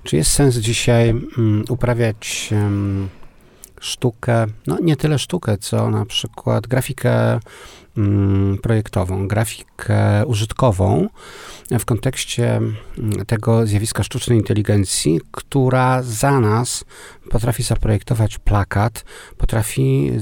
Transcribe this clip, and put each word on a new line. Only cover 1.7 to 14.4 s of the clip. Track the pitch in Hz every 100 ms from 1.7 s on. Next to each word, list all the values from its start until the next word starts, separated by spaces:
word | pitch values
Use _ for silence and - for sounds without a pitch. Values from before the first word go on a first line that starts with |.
| 123 120 117 113 110 - - -
em, | 107 104 101 101 98 98 - - - - - - -
sztukę, | - - 127 - - 117 110 107 -
no | 170
nie | 175 147
tyle | 151 143
sztukę, | - 175 - 107
co | - 113 113
na | 107 107
przykład | - 113 - - 113 110
grafikę, | 123 - 135 123 120 117 117 - - - - - -
mm, | 101 101 98 98 98 101
projektową, | - 110 104 110 92 95 98
grafikę | 95 110 - - - - 104 104 104 110
użytkową | 107 110 - 131 92 98 - 202 - - - - - -
w | 113 -
kontekście, | 113 139 - - - 120 113
mm, | 113 107 - - 113 98 101
tego | 110 107 113 113
zjawiska | 101 110 -
sztucznej | 101 127 -
inteligencji, | 117